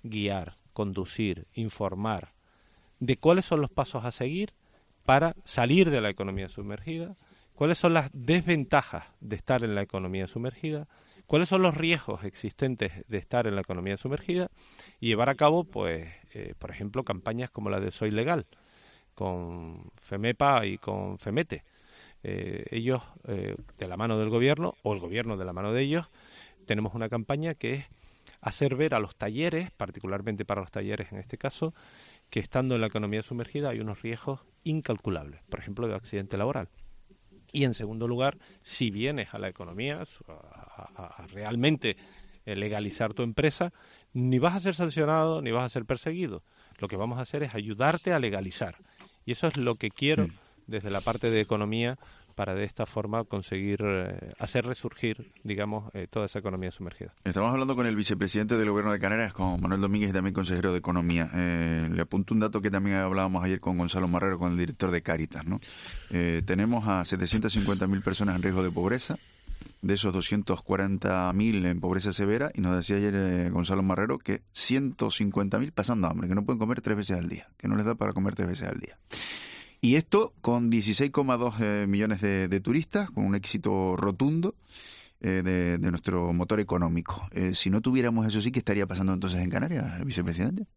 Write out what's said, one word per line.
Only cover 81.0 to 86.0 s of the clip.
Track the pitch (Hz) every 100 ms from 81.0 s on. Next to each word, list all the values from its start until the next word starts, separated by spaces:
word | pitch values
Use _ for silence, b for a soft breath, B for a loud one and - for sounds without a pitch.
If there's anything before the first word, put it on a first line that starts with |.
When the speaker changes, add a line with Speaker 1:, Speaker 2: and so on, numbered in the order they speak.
| 139
Speaker 2:
coma | 143 135 120
dos, | 120 107
eh, | 107 104 101
millones | 101 107 101
de, | 104 98 95
de | 98
turistas, | 98 143 160 202 196
con | -
un | 98 98
éxito | - 95 101 98 92 92
rotundo, | 98 95 139 165 185 - B B B B B _
eh, | - 95
de, | 92 90 87 87
de | 95
nuestro | 85